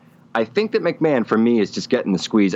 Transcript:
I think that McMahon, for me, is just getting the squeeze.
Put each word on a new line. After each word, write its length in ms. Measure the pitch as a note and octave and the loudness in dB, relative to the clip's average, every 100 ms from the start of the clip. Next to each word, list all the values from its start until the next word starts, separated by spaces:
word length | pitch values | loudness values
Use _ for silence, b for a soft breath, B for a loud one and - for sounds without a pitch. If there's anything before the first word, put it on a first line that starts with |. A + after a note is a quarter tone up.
| b b b A#2 | b b b -4
I 80 | |
think 260 | A2+ - G#3+ | -2 -2 -2
that 120 | A3 | -2
McMahon, 440 | E3+ D#3+ D#3+ C3+ G#2+ | -2 -2 0 0 0
for 100 | A2 | 2
me, 220 | A2+ A#2+ | 2 2
is 140 | G2 | 0
just 180 | - - | -4 -4
getting 220 | B2 G2+ | -2 0
the 60 | F#2 | -2
squeeze. 340 | - A2+ G2 | 0 2 2